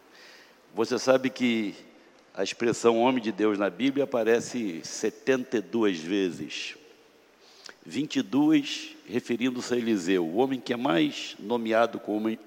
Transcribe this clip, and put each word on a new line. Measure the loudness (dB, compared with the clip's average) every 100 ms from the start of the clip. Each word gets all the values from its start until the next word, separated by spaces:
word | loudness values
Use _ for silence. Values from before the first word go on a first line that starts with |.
| _ -20 -20 -20 -20 _ _
você | -4 0 0
sabe | 4 4 2
que | 0 0 0 -2 -6 -18 -20 -20 _ _
a | -6
expressão | -6 -2 -2 2 4 4
homem | 4 2
de | -2
Deus | 0 2 2
na | 0
Bíblia | 0 0 0
aparece | 0 0 2 2 0 -6 -6 -6
setenta | -10 -4 -4 -4 0 0 0 -4
e |
duas | -2 2 2 0
vezes. | -2 0 0 -2 -10 -10 -10 -14 -20 -20 _ _ _ _ -20 -20 -20 -20
Vinte | -10 -6 -2 -2
e |
duas | 0 4 4 4 2 -6 -10 -16
referindo-se | -6 -6 -2 -2 -2 -2 -2
a | 0
Eliseu, | 2 0 2 2
o | 2 0
homem | 0 -2
que | -4
é | -2
mais | 0 2 0 -2 -12 -10
nomeado | -4 -2 2 2 2 -2
como | -4 -2
homem, | -2 -4